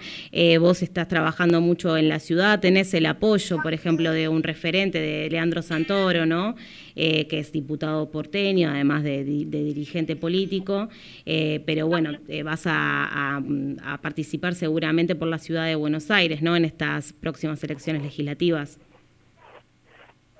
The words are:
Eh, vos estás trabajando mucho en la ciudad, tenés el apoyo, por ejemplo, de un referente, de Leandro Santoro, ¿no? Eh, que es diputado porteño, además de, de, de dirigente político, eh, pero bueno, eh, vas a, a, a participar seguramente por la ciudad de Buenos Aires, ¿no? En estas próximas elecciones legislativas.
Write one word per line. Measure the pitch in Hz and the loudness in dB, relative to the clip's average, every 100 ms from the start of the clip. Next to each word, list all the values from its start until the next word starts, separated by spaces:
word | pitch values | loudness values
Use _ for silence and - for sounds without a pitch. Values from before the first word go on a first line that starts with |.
| - - - | -6 -14 -6
Eh, | - 170 165 | 2 6 6
vos | 165 180 | 6 4
estás | 180 - 170 | 0 -4 -2
trabajando | 170 156 - 175 170 | 0 0 2 4 4
mucho | 170 170 175 160 | 4 2 2 2
en | 156 | 2
la | 156 | 2
ciudad, | - 170 196 208 | 0 2 4 4
tenés | 190 190 190 | 4 4 4
el | 180 160 | 2 0
apoyo, | 156 214 208 202 170 | 2 2 2 2 -2
por | 160 | -2
ejemplo, | 160 175 165 165 | -2 0 0 2
de | 160 160 | 0 0
un | 160 | 0
referente, | 156 156 165 185 196 170 | -2 -2 -2 0 0 0
de | 156 151 156 | -2 -4 -2
Leandro | 165 165 165 | 0 0 0
Santoro, | 165 160 160 196 190 170 160 | -2 -2 0 2 2 2 2
¿no? | 165 202 240 - - - - | 0 -2 -6 -12 -20 -16 -2
Eh, | 160 156 151 | 0 0 0
que | 156 | -4
es | 143 | -4
diputado | 156 135 151 156 156 151 | -6 -6 -6 -2 -2 -4
porteño, | 156 151 196 202 190 165 | -6 -6 -2 2 2 2
además | 143 139 147 | 2 2 2
de, | 147 139 | 0 -2
de, | 139 147 156 | -2 -4 -4
de | 147 | -4
dirigente | 147 147 147 175 160 160 | -4 -4 -6 -4 -4 -2
político, | 165 185 190 190 190 196 226 - - - - | 0 0 0 -2 -2 -4 -4 -10 -20 -14 -4
eh, | 160 156 151 151 | -2 0 -2 -2
pero | 156 156 | 0 2
bueno, | 170 156 147 - | 0 0 -6 -8
eh, | 151 | -8
vas | 151 160 175 | -6 -4 0
a, | 156 | 0
a, | 147 143 143 147 139 139 139 143 139 139 | 0 0 -2 -2 -2 -2 -2 -2 -2 -6
a | - 143 | -8 -6
participar | 160 151 147 156 180 | -6 -6 -6 -4 -4
seguramente | 175 160 160 160 160 170 165 | -2 0 0 2 2 2 0
por | 165 | -2
la | 160 | -4
ciudad | - 165 160 | -4 -2 0
de | |
Buenos | 156 151 156 151 | 0 0 -2 2
Aires, | 208 175 151 | 2 2 2
¿no? | 165 170 | 2 2
En | 160 | 2
estas | - 151 147 143 | 0 -4 -4 -8
próximas | - 160 156 156 151 | -8 -8 -6 -6 -6
elecciones | 151 151 - 156 | -8 -8 -4 -4
legislativas. | 143 - 147 147 175 160 143 - _ _ _ _ _ _ - - _ _ _ - - _ _ _ | -6 -6 -6 0 0 0 -4 -14 _ _ _ _ _ _ -20 -20 _ _ _ -20 -20 _ _ _